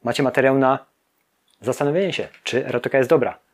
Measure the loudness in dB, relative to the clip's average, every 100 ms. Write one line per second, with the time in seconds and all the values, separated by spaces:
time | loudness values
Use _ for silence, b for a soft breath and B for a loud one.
0 | -4 0 0 2 2 4 2 0 -4 _
1 | _ _ _ _ _ _ -6 -2 -2 0
2 | -2 -4 -10 -10 -6 -4 -2 -4 -2 0
3 | 2 2 2 -6 _